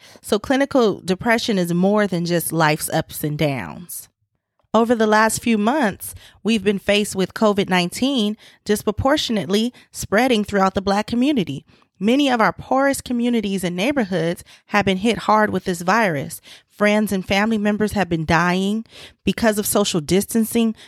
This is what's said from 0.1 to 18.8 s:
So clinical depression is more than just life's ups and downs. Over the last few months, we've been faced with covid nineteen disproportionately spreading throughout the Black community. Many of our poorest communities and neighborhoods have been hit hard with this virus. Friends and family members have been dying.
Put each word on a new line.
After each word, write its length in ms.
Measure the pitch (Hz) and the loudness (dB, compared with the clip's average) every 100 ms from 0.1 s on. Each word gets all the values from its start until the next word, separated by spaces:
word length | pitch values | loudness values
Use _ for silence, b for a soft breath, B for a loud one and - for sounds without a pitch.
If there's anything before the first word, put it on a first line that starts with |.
| B | B
So 160 | - 220 | -4 -2
clinical 600 | - 269 277 269 220 165 | 0 0 2 2 2 0
depression 580 | 165 185 233 226 - 196 | -4 -2 0 0 0 -2
is 160 | 175 | 0
more 320 | 175 190 208 202 | 2 2 2 0
than 180 | 175 | -2
just 280 | 170 170 - | -2 -2 -2
life's 360 | 160 156 156 - | 0 2 0 -2
ups 340 | 160 - - | -4 -4 -6
and 160 | 151 147 | -6 -2
downs. 720 | 156 131 85 67 175 - - _ _ _ _ _ _ | -2 -2 -8 -12 -16 -18 -18 _ _ _ _ _ _
Over 220 | 214 226 | 0 2
the 120 | 240 220 | 2 4
last 360 | 214 220 - | 4 2 0
few 160 | 233 220 | 0 0
months, 560 | 208 302 226 - - - B B | 2 0 0 -4 -12 -16 B B
we've 220 | 202 226 | -2 0
been 140 | 190 202 | 0 -2
faced 360 | - 202 208 | 2 0 0
with 200 | 190 185 | -2 -4
covid 340 | - 214 202 190 | 0 2 2 2
nineteen 680 | 180 175 - 262 269 208 214 B B | 0 0 -2 -2 0 -2 -4 B B
disproportionately 1080 | - 208 - 202 269 302 - 220 160 202 233 B B | -4 -2 -2 -2 0 0 0 -2 0 0 0 B B
spreading 520 | - - 196 254 220 | -14 -2 2 2 2
throughout 320 | 208 202 190 | 0 0 0
the 60 | 202 | 0
Black 260 | 196 202 214 | 0 -2 -2
community. 600 | 233 262 285 170 139 - b b - | 0 0 0 -2 -6 -12 b b -6
Many 300 | 196 269 285 | 0 2 2
of 100 | 247 | 2
our 120 | 202 | 2
poorest 520 | - - 262 277 269 | 0 -2 0 2 0
communities 580 | - 247 240 233 208 190 | -4 -2 0 0 0 -2
and 140 | 175 175 | -4 -2
neighborhoods 680 | 220 285 202 185 165 170 - B B | -2 0 -2 -2 -2 -4 -10 B B
have 200 | 208 196 | 0 2
been 100 | 185 | 0
hit 220 | 220 196 | 0 0
hard 320 | - 214 208 | 2 2 2
with 140 | 185 | 0
this 180 | - 175 | -4 -4
virus. 580 | 175 214 214 147 165 - B B B | 0 2 2 -2 -6 -12 B B B
Friends 460 | - 208 208 214 | -2 2 2 0
and 120 | 196 | -2
family 340 | 180 196 214 226 | 0 0 0 0
members 340 | 208 208 208 | 0 0 0
have 160 | 202 175 | 0 -2
been 160 | 170 | -2
dying. 600 | 156 165 175 185 196 214 | 0 2 2 0 0 -4